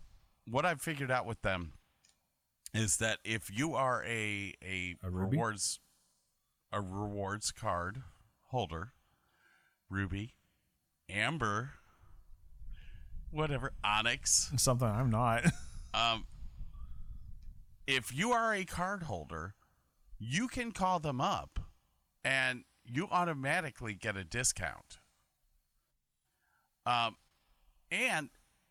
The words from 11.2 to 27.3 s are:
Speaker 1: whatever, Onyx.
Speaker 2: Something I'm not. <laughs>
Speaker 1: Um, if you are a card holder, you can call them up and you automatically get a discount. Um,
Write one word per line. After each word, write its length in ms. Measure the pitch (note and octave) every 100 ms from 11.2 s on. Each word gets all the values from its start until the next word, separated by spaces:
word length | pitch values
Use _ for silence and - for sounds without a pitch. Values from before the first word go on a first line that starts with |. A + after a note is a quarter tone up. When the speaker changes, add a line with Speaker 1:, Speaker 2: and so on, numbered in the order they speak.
| A#2 D#3+ A2 G#2 C#3 - - - - - - - - - - - - - - - -
Speaker 1:
whatever, 420 | D3+ D3+ C3 C3 -
Onyx. 680 | G#2 G#2+ A#2 B2 - - - C3+
Speaker 2:
Something 320 | C3+ B2 A#2
I'm 220 | G#2 C3
not. 340 | A2 B2 A#2 D#3+
<laughs> 480 | - - - -
Speaker 1:
Um, 320 | A2+ A#2 A2+ - - - - - - - - - - - - - - - - -
if 280 | C3+ -
you 180 | C3 A#3
are 200 | A#3 A3+
a 120 | G3+ F#3
card 380 | E3 F#3 G3+
holder, 500 | D#3 F2+ C#2+ E2 F2+ - _ _ _ _ - -
you 280 | A2 E3 B3
can 240 | B3+ A#3
call 260 | - F#3 F3
them 200 | D3+ B2+
up 360 | F#3 A2+ C#2 - - - _ _ _ _
and 420 | A#2+ C3+ B2+ B2 - _
you 240 | A#2+ C3 G3
automatically 840 | F3+ E3+ C#3+ C3+ F3+ D3+ - A2+
get 220 | F#2+ A2 G2
a 80 |
discount. 720 | E2+ A#2+ B2+ - D#2+ G1+ - - _ _ _ _ _ _ _ _ _ _ _ _ _ _ _ _ _ _
Um, 320 | B2 A#2+ A2+ - _